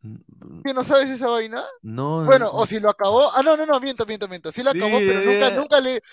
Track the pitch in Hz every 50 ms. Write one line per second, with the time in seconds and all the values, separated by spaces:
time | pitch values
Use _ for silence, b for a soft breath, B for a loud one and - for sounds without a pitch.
0 | - 110 - - _ - - _ - - 78 82 - 277 262 254 254 - 285 277
1 | 269 262 262 226 262 240 233 226 220 220 226 247 - 554 523 480 - 110 110 123
2 | 135 147 160 165 156 196 269 262 233 202 156 214 220 - 220 220 208 208 202 -
3 | 202 196 214 247 294 262 - 262 269 320 311 302 311 311 285 254 254 277 254 226
4 | 226 208 220 196 208 190 185 175 156 165 - 226 247 269 269 - 208 214 220 214
5 | 202 190 190 196 196 202 202 208 269 262 202 262 294 285 294 277 262 254 254 220
6 | B B